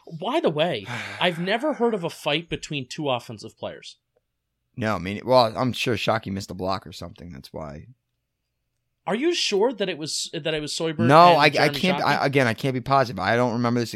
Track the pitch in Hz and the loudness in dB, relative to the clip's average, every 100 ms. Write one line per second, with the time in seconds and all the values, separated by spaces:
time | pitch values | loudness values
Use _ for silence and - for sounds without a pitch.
0 | - 160 196 320 269 151 175 117 98 117 | -16 -10 -4 0 0 0 -2 -2 -8 -10
1 | - - 175 165 185 233 302 214 233 214 | -10 -2 -2 0 -2 -2 -2 0 0 0
2 | 165 - 151 156 165 156 - 143 123 - | -6 -6 -2 -2 -4 -10 -8 -8 -8 -6
3 | 143 123 - 110 110 - 101 73 - - | -2 -2 -6 -16 -16 -12 -12 -12 -20 -20
4 | _ _ _ _ _ _ _ - 110 92 | _ _ _ _ _ _ _ -6 -4 -4
5 | 90 101 107 127 113 113 127 110 127 104 | -6 -6 2 4 4 0 -2 -2 -2 -2
6 | - 110 98 98 - 92 92 95 82 - | 0 -2 -2 -10 -10 -6 -4 -4 -8 -16
7 | 87 95 85 78 - - 73 73 90 - | -16 -16 -18 -18 -16 -14 -14 -14 -20 -20
8 | _ _ _ _ _ _ _ _ _ _ | _ _ _ _ _ _ _ _ _ _
9 | 165 220 330 339 - 196 240 202 185 147 | -6 -2 0 0 0 0 0 0 -6 -6
10 | 156 - - 160 156 156 151 - 160 151 | -8 -8 -8 -8 -4 -4 -4 -4 -4 0
11 | 117 156 175 156 151 113 147 143 180 143 | 6 10 10 10 6 6 2 2 0 2
12 | 131 147 143 139 120 107 135 127 135 135 | 0 2 2 2 2 0 -2 -2 2 2
13 | 120 95 95 117 123 117 120 120 113 | 2 -2 0 2 2 0 0 0 -2